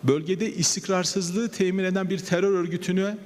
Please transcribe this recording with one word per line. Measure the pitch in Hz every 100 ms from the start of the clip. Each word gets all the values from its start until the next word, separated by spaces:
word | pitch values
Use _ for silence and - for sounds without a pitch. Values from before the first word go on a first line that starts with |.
bölgede | 131 147 160 185 220
istikrarsızlığı | - 165 196 - 185 175 202 175 185 233
temin | - 190 185
eden | 185 190 185
bir | 190
terör | - 175 196
örgütüne | 190 170 175 - 185 196 214